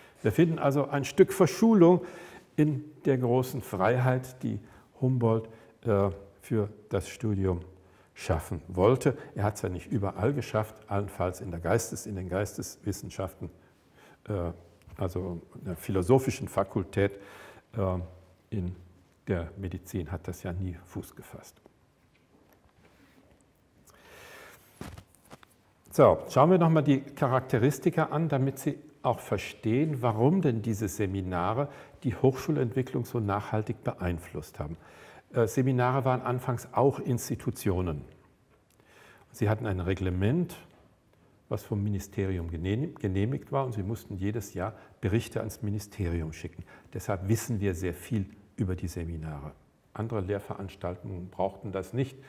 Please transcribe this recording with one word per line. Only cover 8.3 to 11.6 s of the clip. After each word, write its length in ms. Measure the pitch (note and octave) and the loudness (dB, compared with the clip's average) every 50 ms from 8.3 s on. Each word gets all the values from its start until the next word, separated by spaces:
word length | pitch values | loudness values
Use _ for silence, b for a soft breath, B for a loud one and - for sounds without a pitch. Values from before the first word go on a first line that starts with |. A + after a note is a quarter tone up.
| F2+ D2 - - F#2 D#2+ - | -2 -2 -2 -4 -8 -8 -8
wollte. 480 | - F2+ F2+ F#2 A2+ C3 C3 - D3 - B B B B | -4 2 4 6 6 6 6 4 0 0 B B B B
Er 80 | B G2+ | B -2
hat's 180 | G#2+ A2 - | -2 0 -2
ja 80 | - G2 | -4 -4
nicht 220 | F2+ E2+ - - | -4 -6 -6 -4
überall 420 | B2+ A2 F#2+ F#2+ F2+ F#2 G2+ B2 C#3+ | -2 -2 -2 -2 -2 0 0 0 0
geschafft, 400 | B2 A2+ - - G#2+ G#2+ - - - - | -2 -4 -2 -2 -2 -2 -2 -6 -16 -8
allenfalls 520 | - G2+ G2+ G2+ F#2+ - - F2+ F2+ F2+ - | -4 -4 -2 -4 -4 -4 -2 -2 -2 -4 -4
in 120 | F#2+ F#2+ | -8 -8
der 80 | F2 | -8
Geistes-, 480 | E2+ | -4